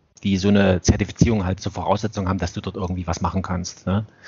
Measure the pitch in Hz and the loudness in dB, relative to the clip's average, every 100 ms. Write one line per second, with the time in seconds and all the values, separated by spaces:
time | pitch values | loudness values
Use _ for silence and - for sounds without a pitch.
0 | _ _ 101 95 101 101 98 90 - 101 | _ _ 0 2 4 4 4 2 2 0
1 | 101 - 117 107 90 92 - 90 85 95 | 0 2 2 4 0 -2 -6 -6 -2 0
2 | 107 - 92 95 - 107 95 101 92 92 | 0 -4 -2 -2 -2 -6 -8 -6 -6 -4
3 | 85 82 95 98 87 90 90 - - 98 | -4 -2 -2 -2 -4 -6 -6 -8 -2 -2
4 | 110 _ | -2 _